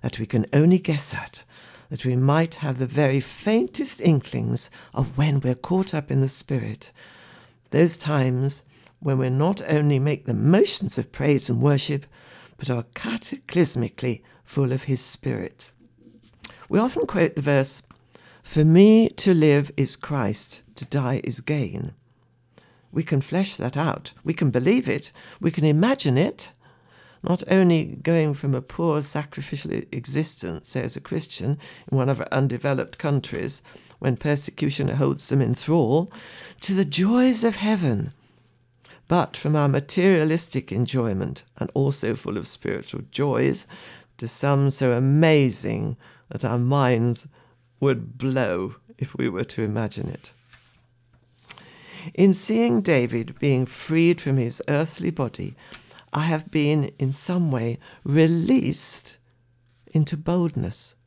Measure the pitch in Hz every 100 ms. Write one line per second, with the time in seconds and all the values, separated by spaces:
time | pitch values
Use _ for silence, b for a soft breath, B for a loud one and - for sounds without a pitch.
0 | 127 - 110 123 107 143 160 185 185 151
1 | - - - - - B B B B 139
2 | 131 123 131 151 165 - 147 127 131 117
3 | 143 135 131 - - 220 - - 269 -
4 | - 151 - 127 113 120 - B B -
5 | 131 131 151 143 131 123 - 185 190 156
6 | 147 135 135 - - 135 110 110 - -
7 | B B B B B B _ 143 170 165
8 | 151 147 127 127 135 139 _ b b b
9 | 151 131 127 131 156 196 - 151 147 139
10 | 143 143 - 113 120 185 403 - 202 -
11 | 117 - 139 139 139 117 135 139 - 143
12 | 143 B B B B B 135 123 113 -
13 | 226 226 - 277 - 175 156 - 117 -
14 | 127 113 b b _ - 135 131 - 127
15 | - - - 113 92 - - _ _ _
16 | - - _ _ B B B - 240 -
17 | - 202 160 - 143 143 135 - - -
18 | _ b b b - 156 156 165 202 220
19 | 226 - - 175 151 143 143 - 135 -
20 | - 143 107 107 - - _ - - 143
21 | 127 131 - 120 - 151 113 - - -
22 | _ _ _ _ _ b b b b -
23 | 131 139 135 175 196 - 123 139 160 -
24 | - - - 165 151 117 131 240 - -
25 | - B B B 165 165 151 151 214 269
26 | 151 127 202 - - _ b b b b
27 | b b - 180 - 190 180 165 156 135
28 | 156 165 156 143 143 135 131 - 170 151
29 | 147 156 147 - 139 139 - 55 - 135
30 | 123 139 160 - 87 82 - - 117 -
31 | - - 160 - 104 147 B B B 135
32 | 127 123 - 131 135 120 143 135 - -
33 | 151 143 - - - - B B B B
34 | 135 120 151 147 143 - 147 139 139 131
35 | 135 139 - 135 127 123 - 165 120 143
36 | 185 B B B B B - 190 175 143
37 | 190 247 254 226 233 208 208 214 160 107
38 | - - _ _ _ _ _ _ B B
39 | _ 175 151 - 151 151 143 139 143 -
40 | 185 180 156 160 - - - 98 120 131
41 | 117 98 98 - - - - - 139 139
42 | - 110 - 101 - - - - - -
43 | - - 143 117 135 123 - B B B
44 | B _ 117 - 139 139 139 135 131 120
45 | 135 143 160 151 135 - 110 107 107 117
46 | b b b - 117 120 120 143 131 120
47 | 117 117 - b b b b _ 139 123
48 | 110 120 131 131 113 87 95 - _ -
49 | 131 - 127 90 92 - 110 107 110 -
50 | - - - _ _ _ _ _ _ _
51 | _ _ _ _ B B B B B B
52 | 160 - 196 190 - 220 233 240 196 147
53 | 120 117 113 - 147 131 127 - - 160
54 | 165 175 - 135 120 117 - 147 160 -
55 | - 160 123 - 95 - B B B B
56 | B - 160 156 156 156 147 151 139 -
57 | 135 139 - 180 170 131 117 117 B B
58 | - 147 160 170 165 262 - - - -
59 | - - _ _ _ _ _ _ _ 156
60 | 147 156 160 175 170 - 90 110 - -